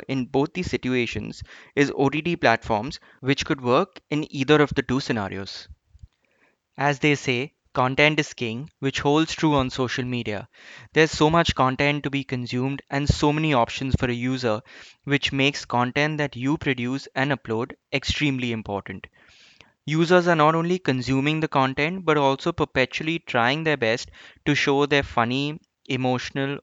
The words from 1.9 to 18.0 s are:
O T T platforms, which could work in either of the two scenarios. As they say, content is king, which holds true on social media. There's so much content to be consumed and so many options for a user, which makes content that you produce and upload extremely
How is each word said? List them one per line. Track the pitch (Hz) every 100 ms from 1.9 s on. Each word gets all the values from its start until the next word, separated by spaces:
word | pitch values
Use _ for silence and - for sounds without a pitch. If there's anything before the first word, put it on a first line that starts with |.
O | - 135
T | 151
T | 165 170
platforms, | 123 113 - 104 131 - - _
which | 131 139
could | - 143
work | 123 135 202 - -
in | 151 -
either | 147 131 151
of | 143
the | -
two | 127 127
scenarios. | - 117 95 98 98 - - - _ - - _ _ _ _ _ _ -
As | 143 139
they | 151 139
say, | 135 120 147 _ _
content | 135 127 135 151 151
is | 147
king, | - 117 117 160 -
which | 135 -
holds | 143 151 160
true | - 160
on | 143 127
social | - 123 -
media. | 123 123 113 101 - _ - - -
There's | 151 160
so | - 151
much | 170 165
content | - 131 131 143 147
to | 143
be | 139
consumed | - 123 120 127 135 139 -
and | 139 143
so | - 147
many | 151 156
options | 127 117 - 135 123
for | 123
a |
user, | 120 127 131 120 107 - - - _
which | 139 139 -
makes | 135 139 - -
content | 120 123 143 151 151
that | 147
you | 117 131 160
produce | 151 123 120 135 -
and | 135 139
upload | 131 - 110 131 - _
extremely | 135